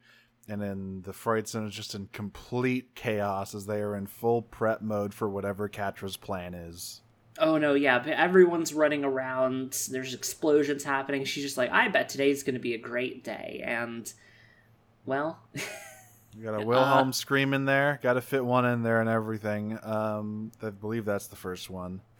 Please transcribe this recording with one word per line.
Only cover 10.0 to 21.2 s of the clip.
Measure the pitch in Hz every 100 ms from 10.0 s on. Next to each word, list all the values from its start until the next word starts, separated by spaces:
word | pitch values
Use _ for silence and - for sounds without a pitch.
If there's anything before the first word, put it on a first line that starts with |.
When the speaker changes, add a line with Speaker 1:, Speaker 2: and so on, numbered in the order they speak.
| 131
Speaker 2:
explosions | 123 - - 156 151 143 143
happening, | 143 135 135 139
she's | 135 151
just | 139 131
like, | 123
"I | 190 240
bet | 165 -
today's | 131 139 139
gonna | - 127
be | 120
a | 117
great | 117 120 127 -
day," | 120 104 - -
and, | - 117 117 117 110 - - - - _ _ _ _ _ -
well, | 135 156 165 _
<laughs> | - - - - - - - _ 107
Speaker 1:
You |
got | 110
a | 107
Speaker 2:
uh, |
Speaker 1:
Wilhelm | 110 123 131 135 131
scream | 123 - 139 139
in | 139 139
there, | 139 143 143
gotta | 127 123
fit | - 135
one | 123 123
in | 123 120
there | 113 113
and | 113
everything. | 113 110 110 107 104 107 110
Um, | 110 107 107 107 107 107 110 -
I | 110
believe | 101 107 117
that's | 104 101